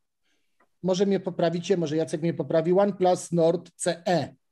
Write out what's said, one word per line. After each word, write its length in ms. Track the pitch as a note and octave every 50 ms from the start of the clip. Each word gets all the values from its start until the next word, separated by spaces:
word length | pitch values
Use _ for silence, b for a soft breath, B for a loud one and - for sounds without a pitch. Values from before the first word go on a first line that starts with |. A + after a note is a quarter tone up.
| _ _ _ _ _ _ _ _ _ _ _ _ _ _ _ _ -
Może 220 | F3+ F#3 F3+ G3+
mnie 140 | G3 G3 F#3
poprawicie, 580 | F#3+ F#3 F3 - E3+ E3 E3+ F3+ F3 - G3
może 200 | F3 E3 C#3+ D#3
Jacek 240 | D#3+ D#3+ D3+ F3+ D3+
mnie 120 | D#3+ E3+ C#3+
poprawi, 400 | E3 D3 C3+ D#3+ D#3+ D#3 F3+ F3+
OnePlus 580 | G3 G3+ G#3 F#3+ - F#3 F3+ F3+ F3 - -
Nord 400 | E3 E3+ D#3+ E3 F3 F3 - - _
C 280 | - - F3+ E3 E3+ -
E 280 | G3+ F3 D#3 C#3 - - _ _ _